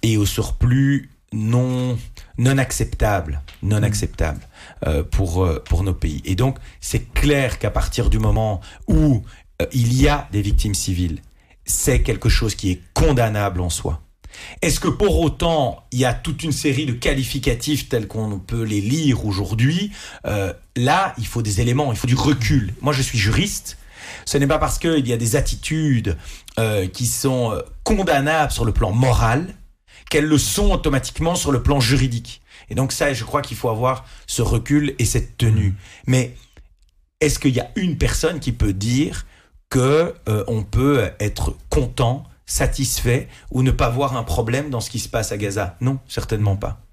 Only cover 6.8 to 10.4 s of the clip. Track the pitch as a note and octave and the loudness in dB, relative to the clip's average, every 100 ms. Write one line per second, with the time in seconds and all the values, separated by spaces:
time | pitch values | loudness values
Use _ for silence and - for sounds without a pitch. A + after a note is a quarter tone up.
6.8 | - A#2+ - - C#3+ C#3 C3 - A2 G#2+ | -4 -4 -2 0 4 4 2 -2 -2 0
7.8 | - - A2 A2 G#2+ A2 A2 A2 - - | -2 2 2 4 4 4 2 -2 -8 -16
8.8 | - D#3 D3+ A#2+ - - - _ B2+ C3 | 0 4 4 2 -2 -20 -20 _ -2 2
9.8 | A#2 B2+ C#3+ C#3+ - G#2 | 2 4 4 2 -2 -2